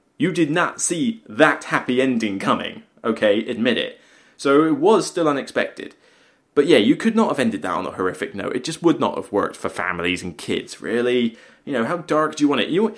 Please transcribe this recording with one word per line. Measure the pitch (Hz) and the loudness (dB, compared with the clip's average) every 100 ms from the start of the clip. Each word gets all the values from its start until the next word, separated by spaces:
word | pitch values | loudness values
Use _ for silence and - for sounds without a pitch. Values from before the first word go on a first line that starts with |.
| _ - | _ -4
you | 165 | -2
did | 170 156 | 0 0
not | 160 165 - | 2 -2 -2
see | - 170 131 110 - | -4 -2 -2 -4 -8
that | 107 151 139 | 2 2 2
happy | - 147 - 127 | -4 -4 0 0
ending | 131 120 113 95 | 2 0 -2 -2
coming, | 95 117 85 - - _ | -2 -2 -2 -12 -18 _
okay? | 117 110 107 104 113 | -4 0 2 2 0
Admit | 117 123 113 | -2 0 0
it. | - - _ _ _ _ | -4 -8 _ _ _ _
So | 139 143 160 | 4 4 4
it | 143 | 4
was | 165 220 - | 4 4 2
still | - 160 | 0 0
unexpected. | 139 - - - - - - _ _ _ _ _ | 0 -2 -4 -4 -6 -16 -18 _ _ _ _ _
But | - 160 | 0 6
yeah, | 143 | 6
you | 107 214 | 6 4
could | 226 | 2
not | 214 202 | 2 0
have | 139 | 0
ended | 117 101 | -2 -2
that | 95 85 | -4 -4
on | 90 | -4
a | |
horrific | - 92 85 - | -4 -4 -4 -8
note. | 98 95 110 | -6 -6 -6
It | |
just | 117 160 | -6 0
would | - 147 | 2 2
not | 120 | 0
have | - - | -2 -4
worked | 101 95 - | -2 -2 -4
for | 95 | -8
families | - 90 87 87 90 | -4 -4 -2 -2 -2
and | 90 82 | -6 -10
kids, | - 90 - - | -4 -4 -6 -10
really. | 76 113 123 123 120 - - _ | -6 -2 0 2 0 -4 -16 _
You | - | -6
know, | 135 | -4
how | 117 170 | -2 -4
dark | - 151 156 | -2 0 0
do | 151 | 0
you | 143 | 2
want | 139 | 2
it? | - | 0
You, | 165 226 | 0 0